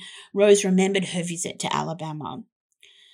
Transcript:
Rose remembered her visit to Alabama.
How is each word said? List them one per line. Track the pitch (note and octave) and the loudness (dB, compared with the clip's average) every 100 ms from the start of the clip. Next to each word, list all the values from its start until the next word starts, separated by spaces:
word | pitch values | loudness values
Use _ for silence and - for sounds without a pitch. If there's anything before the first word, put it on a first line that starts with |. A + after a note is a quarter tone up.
| - - - | -10 -20 -8
Rose | G3 G#3 G3+ | 2 6 6
remembered | F#3+ F#3 G3 G3 D#3+ | 6 2 4 0 -2
her | F3+ | -4
visit | F3 E3+ - - | -6 -8 -8 -6
to | - | -4
Alabama. | C#3+ D3+ D#3+ D#3 D3+ D3 C#3 - _ _ _ - _ _ | -2 -2 -6 -8 -8 -8 -10 -14 _ _ _ -20 _ _